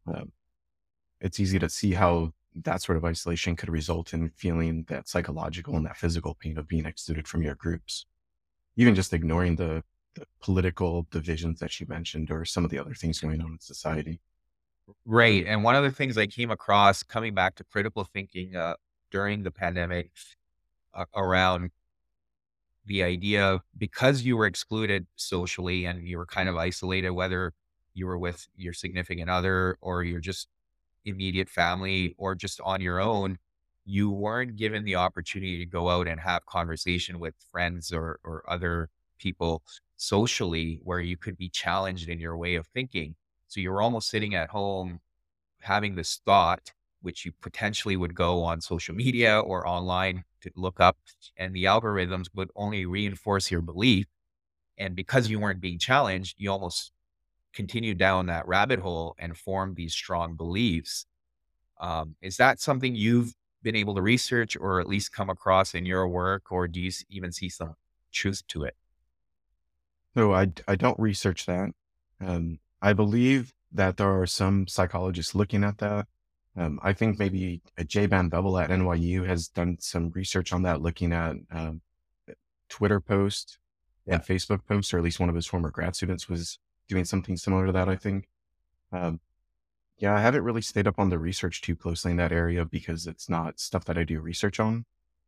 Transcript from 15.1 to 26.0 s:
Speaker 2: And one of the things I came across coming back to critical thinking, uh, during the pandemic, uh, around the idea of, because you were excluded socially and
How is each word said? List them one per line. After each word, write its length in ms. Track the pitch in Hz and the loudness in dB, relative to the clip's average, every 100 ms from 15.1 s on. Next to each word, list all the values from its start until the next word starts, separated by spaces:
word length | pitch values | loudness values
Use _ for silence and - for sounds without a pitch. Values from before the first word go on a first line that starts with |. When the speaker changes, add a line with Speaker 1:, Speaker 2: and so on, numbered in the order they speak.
| 113 117 101 87 | 6 8 6 4
Speaker 2:
And 200 | 107 110 | 2 6
one 100 | 135 | 6
of 80 | |
the 80 | 139 | 4
things 260 | 131 131 110 | 0 -2 0
I 100 | 104 | 0
came 240 | 117 120 | -2 -4
across 520 | 107 - 101 101 95 | -4 2 8 8 6
coming 300 | - 113 113 | 0 -4 -2
back 220 | 98 92 - | 2 0 0
to 100 | - | -6
critical 400 | 107 107 107 95 | -4 -2 -4 -6
thinking, 500 | 98 98 92 92 92 | -8 -8 -8 -8 -4
uh, 200 | 85 - _ _ _ | -4 -4 _ _ _
during 320 | 98 101 104 | -2 -2 -2
the 80 | 92 | -4
pandemic, 600 | - 87 87 85 87 85 - - _ _ _ _ _ _ | -4 -2 -2 -2 -2 -6 -12 -20 _ _ _ _ _ _
uh, 120 | - 87 | -12 -8
around 580 | 104 95 92 92 90 87 - _ _ _ _ _ _ _ _ _ _ 101 | -2 2 6 6 4 -2 -10 _ _ _ _ _ _ _ _ _ _ -4
the 180 | 98 | 0
idea 400 | 87 90 101 104 | 0 0 0 4
of, 180 | 98 95 - - | 4 2 -2 -8
because 440 | 104 - 131 139 | -8 2 4 4
you 160 | 123 117 | 2 4
were 80 | 107 | 2
excluded 600 | 95 - 110 107 98 90 - | 0 -4 -2 0 0 -2 -10
socially 680 | - 90 90 - 90 90 87 | -4 -2 -2 -4 -2 -2 -2
and 220 | 87 | -6